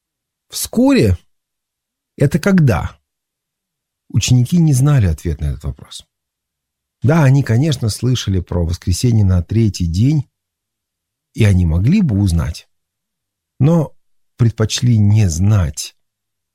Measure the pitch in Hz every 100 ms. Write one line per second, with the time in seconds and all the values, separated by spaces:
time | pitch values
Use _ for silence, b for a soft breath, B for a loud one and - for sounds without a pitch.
0 | _ _ _ _ _ - - - 269 254
1 | 113 87 _ _ _ _ _ _ _ _
2 | _ - 143 170 202 190 139 82 - -
3 | _ _ _ _ _ _ _ _ _ _
4 | _ - - 127 123 175 156 127 147 139
5 | 92 73 87 73 73 65 71 65 - -
6 | - _ _ _ _ _ _ _ _ _
7 | 113 165 135 139 131 113 160 123 113 -
8 | 123 123 - 95 - 87 82 87 - 90
9 | 123 113 98 90 - 107 110 - 85 87
10 | 127 151 - _ _ _ _ _ _ _
11 | _ _ _ - 107 90 85 82 110 214
12 | 165 98 101 85 67 - - _ _ _
13 | _ _ _ _ _ - 139 170 135 -
14 | _ _ _ - 117 - 107 - 123 110
15 | 101 107 98 80 98 107 76 - - -
16 | _ _ _ _ _